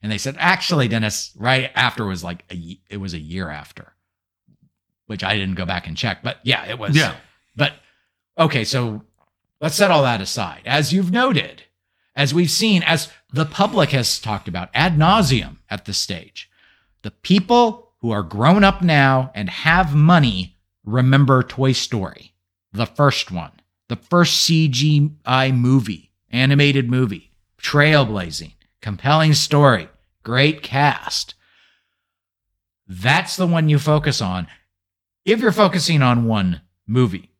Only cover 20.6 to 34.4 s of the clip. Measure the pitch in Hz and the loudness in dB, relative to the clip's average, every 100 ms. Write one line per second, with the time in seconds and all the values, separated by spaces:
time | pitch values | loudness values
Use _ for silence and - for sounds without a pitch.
20.6 | _ _ - 120 127 135 135 131 123 - | _ _ -4 0 2 4 4 4 2 -2
21.6 | 131 123 - 117 92 - - _ _ _ | 0 0 -2 -6 -6 -12 -20 _ _ _
22.6 | _ 101 113 - 143 - - 90 76 _ | _ -6 -6 2 2 2 -6 -8 -10 _
23.6 | _ _ _ 120 _ 175 170 - - 160 | _ _ _ -12 _ 2 4 2 2 2
24.6 | 160 123 151 151 147 151 - 131 131 127 | 2 2 2 2 2 -2 -4 0 0 2
25.6 | 123 135 110 95 _ _ _ 120 131 143 | 4 2 0 -10 _ _ _ -2 2 4
26.6 | 143 139 120 127 123 98 _ _ _ _ | 4 2 0 0 -2 -4 _ _ _ _
27.6 | - 147 147 151 123 104 87 76 78 _ | -2 2 4 4 2 -4 -6 -10 -14 _
28.6 | _ _ - 98 135 156 156 147 - 147 | _ _ -10 -6 0 2 4 2 2 4
29.6 | 143 110 80 _ _ _ - 123 147 156 | 4 4 -2 _ _ _ -6 0 0 0
30.6 | - 135 147 - - - - - _ _ | -6 0 0 0 -8 -8 -10 -16 _ _
31.6 | _ _ _ _ _ _ _ _ _ _ | _ _ _ _ _ _ _ _ _ _
32.6 | _ _ _ 90 107 156 185 - 180 165 | _ _ _ -6 0 0 -2 -4 0 2
33.6 | 156 147 156 151 151 127 101 92 | 2 2 2 0 0 -4 -4 -6